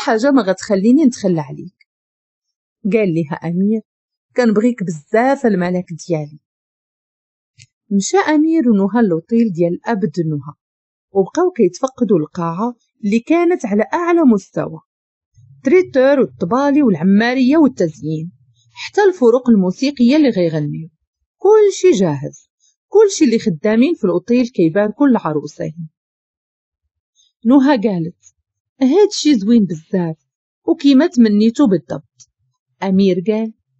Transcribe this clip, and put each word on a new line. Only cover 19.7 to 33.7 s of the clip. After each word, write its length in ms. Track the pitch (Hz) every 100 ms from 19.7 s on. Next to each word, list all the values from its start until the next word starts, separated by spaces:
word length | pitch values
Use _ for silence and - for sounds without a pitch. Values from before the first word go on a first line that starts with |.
| - 269 285 240 311
اللي 120 | 269
غيغنيو، 600 | 185 165 156 147 160 160 _ _ _ _ _
كلشي 540 | 381 427 403 370 359
جاهز، 600 | 208 180 143 143 - _ _ _ _ _
كلشي 360 | 403 415 -
اللي 140 | 285 226
خدامين 560 | 220 156 214 220 294
في 100 | 330
الأوتيل 420 | 185 175 - 240 247
كيباركوا 600 | - 160 190 214 214 285
العروسين. 840 | 220 165 147 156 - 160 165 160 _ _ _ _ _ _ _ _ _ _ _ _ _ _ _ 226
نهى 300 | 277 262 262
قالت: 580 | 214 180 165 - _ _ _ _ _ -
"هادشي 520 | 262 359 415 - 302
زوين 300 | 247 196 240
بزاف 520 | 175 160 - 190 165 160 _ _ _ _ -
وكيما 380 | - 285 262 349
تمنيتو 600 | 240 220 208 226 233 269
بالضبط". 600 | 170 - 156 - _ _ _ _ _ _ -
أمير 420 | 190 190 196 180 180
قال: 280 | 214 226 - _